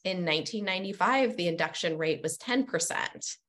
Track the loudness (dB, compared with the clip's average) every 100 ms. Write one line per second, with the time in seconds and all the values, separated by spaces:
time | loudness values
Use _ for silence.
0 | -4 0 2 2 0 -4 -2 -2 -4 2
1 | 4 6 4 2 0 0 0 0 -2 0
2 | 0 0 -2 -4 0 0 2 0 0 -2
3 | -4 -6 -10 -10